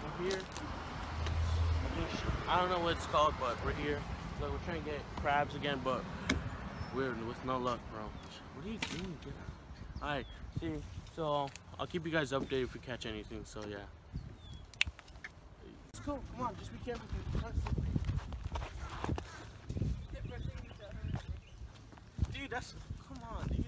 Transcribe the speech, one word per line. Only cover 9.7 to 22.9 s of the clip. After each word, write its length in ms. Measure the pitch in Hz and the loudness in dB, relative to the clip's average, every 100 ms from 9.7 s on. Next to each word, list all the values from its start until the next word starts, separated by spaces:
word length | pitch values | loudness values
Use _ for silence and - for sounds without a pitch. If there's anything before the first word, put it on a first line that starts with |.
| - - - 139 | -12 -8 -6 0
All 80 | 143 | 0
right, 100 | 120 - - - | -2 -8 -6 -4
see, 140 | 165 151 - - - - | -2 -4 -4 -8 -8 -2
so 340 | 156 147 139 - - - | 2 4 2 -4 -12 -4
I'll 80 | 143 | -2
keep 180 | 175 160 | 0 2
you 60 | |
guys 200 | 160 135 | 4 4
updated 340 | 135 135 135 123 | 4 4 2 2
if 80 | 131 | 0
we 40 | |
catch 280 | - 120 117 | -6 -4 -2
anything. 340 | 107 101 110 | -2 -4 -6
So 200 | 101 107 104 | -6 -6 -4
yeah. 100 | 101 98 - - - - - - - - - - - - - - - - - - - - | -4 -6 -14 -8 -6 -6 -10 -10 -10 -10 0 0 0 -14 -12 -14 -14 -18 -16 -14 -14 -14
Let's 120 | - 277 | -8 -4
go. 140 | 277 - 247 | -4 -4 -2
Come 80 | 247 | -2
on, 100 | 202 | -2
just 120 | - | -8
be 60 | 233 240 | -6 -4
careful, 220 | 233 220 - - | -4 -2 -4 2
dude. 200 | - 202 - - - - - - - - - - - - - - - - - - - - - - - - - - 539 - - - 523 - - 196 - - - - - - - - - - - - - - | 2 2 2 2 4 4 4 4 2 0 -4 -2 -2 -2 -4 -6 -2 0 0 -2 -8 -10 -12 -4 0 2 2 -2 -6 -6 -4 -4 -4 -8 -10 -8 -4 -2 -2 -2 -8 -8 -12 -12 -12 -16 -16 -12 0 0
Dude, 160 | 269 277 | 0 -2
that's, 240 | 247 - - - | -2 -4 -10 -8